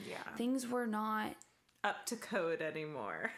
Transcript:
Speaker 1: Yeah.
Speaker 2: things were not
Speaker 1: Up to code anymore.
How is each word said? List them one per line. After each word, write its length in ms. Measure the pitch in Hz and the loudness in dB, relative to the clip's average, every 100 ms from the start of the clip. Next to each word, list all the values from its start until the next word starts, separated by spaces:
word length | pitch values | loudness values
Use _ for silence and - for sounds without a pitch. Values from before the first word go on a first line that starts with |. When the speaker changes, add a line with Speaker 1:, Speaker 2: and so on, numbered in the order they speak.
| 202 | -8
Speaker 1:
Yeah. 120 | - - 226 | -8 -6 0
Speaker 2:
things 300 | 240 262 240 | 2 2 2
were 180 | 247 233 | 0 2
not 480 | 214 214 214 214 - - _ _ _ | 2 2 2 0 -4 -14 _ _ _
Speaker 1:
Up 200 | 202 - | 0 0
to 120 | - 220 | -2 -4
code 440 | - 202 165 160 | 0 2 2 2
anymore. 720 | 156 156 151 139 101 80 220 | 0 -2 -4 -4 -2 0 -2